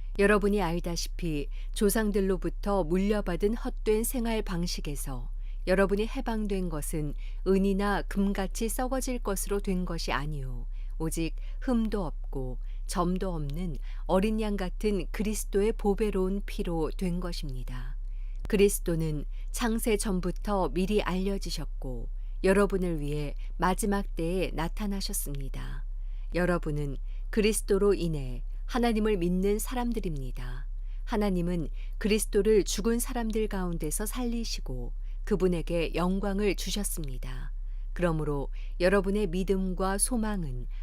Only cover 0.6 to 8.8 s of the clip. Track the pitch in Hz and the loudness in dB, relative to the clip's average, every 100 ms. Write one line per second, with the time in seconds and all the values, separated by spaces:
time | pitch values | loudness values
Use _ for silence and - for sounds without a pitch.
0.6 | 170 170 175 170 - - 170 147 139 - | 2 0 -2 -2 -4 -2 -2 -2 -2 -6
1.6 | - - 202 226 214 202 190 185 170 - | -6 2 4 4 2 2 2 2 0 -2
2.6 | 202 196 156 180 202 214 190 170 208 233 | 0 2 2 2 2 2 0 0 2 0
3.6 | 254 - 214 214 226 262 233 220 214 175 | -4 -2 2 2 2 -2 0 0 0 -2
4.6 | 175 - 151 143 - 127 127 - - - | -2 -2 -4 -4 -4 -6 -6 -6 -6 -4
5.6 | - 190 190 202 226 269 240 220 214 196 | 2 4 4 4 0 -2 -2 -2 0 -2
6.6 | 180 156 - 160 147 - - - 185 190 | -2 -2 -2 -2 -2 -4 -6 -2 2 4
7.6 | 196 190 202 190 - 196 196 202 185 - | 4 2 2 0 0 0 2 0 -2 -2
8.6 | 226 - | -2 -2